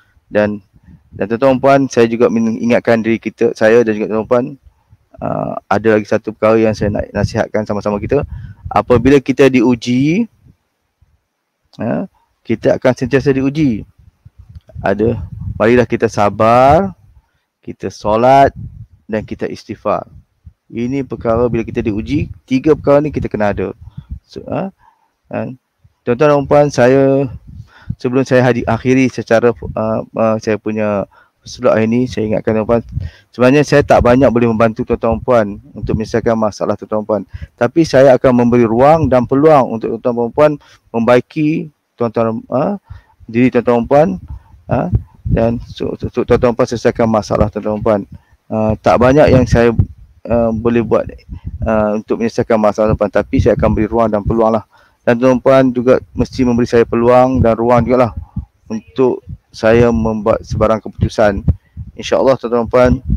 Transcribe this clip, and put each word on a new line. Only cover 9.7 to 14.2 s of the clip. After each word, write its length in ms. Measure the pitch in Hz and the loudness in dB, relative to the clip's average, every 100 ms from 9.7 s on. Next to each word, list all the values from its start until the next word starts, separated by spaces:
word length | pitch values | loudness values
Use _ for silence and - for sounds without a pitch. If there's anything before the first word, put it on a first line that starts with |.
| 120 120 123 143 185 226 _ _ _ _ _ _ _ _ _ _ _ _ _ _ - | 0 -2 -2 0 -2 -4 _ _ _ _ _ _ _ _ _ _ _ _ _ _ -10
ha, 300 | 107 - 196 _ _ _ | -6 -6 -8 _ _ _
kita 380 | - 110 135 123 | -6 -2 0 0
akan 140 | 131 123 | 0 -2
sentiasa 320 | 123 135 143 | 0 0 0
diuji. 560 | 135 135 143 143 104 - _ - _ | 0 -2 -2 -2 -2 -8 _ -20 _